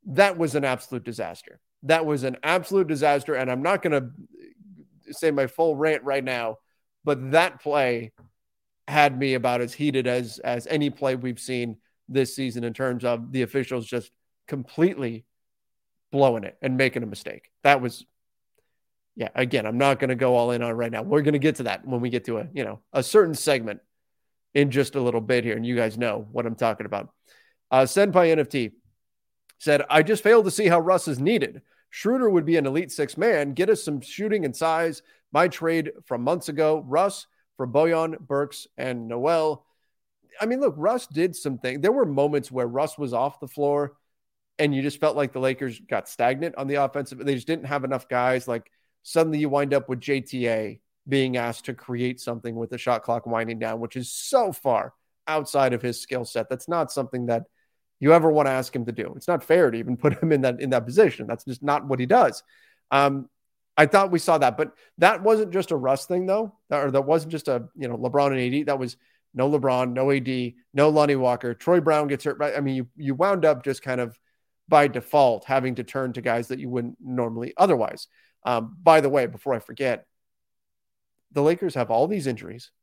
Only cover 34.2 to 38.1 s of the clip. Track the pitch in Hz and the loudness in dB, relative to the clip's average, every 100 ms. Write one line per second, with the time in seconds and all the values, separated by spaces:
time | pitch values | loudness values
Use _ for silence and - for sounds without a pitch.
34.2 | 208 208 151 117 160 160 170 147 _ _ | -4 -2 -4 -2 -2 0 -2 -4 _ _
35.2 | _ 143 175 - 165 165 156 - _ 120 | _ 2 2 0 -2 0 -2 -10 _ -4
36.2 | 123 175 - 147 156 156 131 147 196 196 | -2 -2 -4 0 0 0 0 0 0 -4
37.2 | - _ _ - 127 131 165 165 160 | -18 _ _ -10 -2 2 2 2 -2